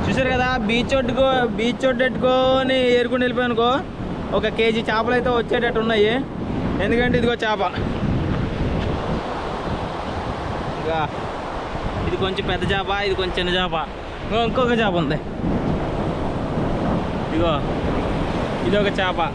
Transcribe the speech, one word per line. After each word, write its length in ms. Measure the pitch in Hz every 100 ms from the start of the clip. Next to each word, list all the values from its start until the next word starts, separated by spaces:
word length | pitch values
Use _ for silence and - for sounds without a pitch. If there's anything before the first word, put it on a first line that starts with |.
చూశారు 260 | - 202 254
కదా, 140 | 254 254 254 208
బీచ్ 260 | 240 247 269
ఒడ్డుకో, 260 | 247 240 262 262 233 202
బీచ్ 280 | 233 - 262
ఒడ్డు 140 | 240
పెట్టుకొని 720 | 254 214 254 254 262 262 262 262 247 247
ఏరుకుని 240 | 240 247
వెళ్ళిపోయానుకో, 460 | 247 240 247 226 240 269 339 - - - - 190
ఒక 100 | 208 190
కేజీ 220 | 226 226 -
చేపలు 240 | 220 226 247
అయితే 140 | 247 240
వచ్చేటట్టు 420 | 226 247 233 226
ఉన్నాయి. 280 | 220 220 214 247 254 - - - - -
ఎందుకంటే 320 | 202 233 247 240
ఇదిగో 140 | 233 240
చేప, 180 | 220 214 180 - - - - - - - - - - - - - - - - - - - - - - - - - - - - - - -
ఇదిగో, 220 | 156 160 147 - - - - - - - - 196 190
ఇది 100 | 180
కొంచెం 220 | 190 190 -
పెద్ద 100 | 175 175
చేప, 180 | 196 185 202 202
ఇది 80 | 185
కొంచెం 160 | 180 190
చిన్న 100 | 180 180
చేప, 160 | 185 160 143 - - -
ఇదిగో 200 | - 214 233
ఇంకొక 300 | 233 247 233
చేప 120 | 214 175
ఉంది, 160 | 147 151 - - - - - - - - - - - - - - - - - - - - -
ఇదిగో 240 | - 170 143 - - - - - - - - - - -
ఇది 100 | 202
ఒక 100 | 202 185
చేప 200 | 185 175 160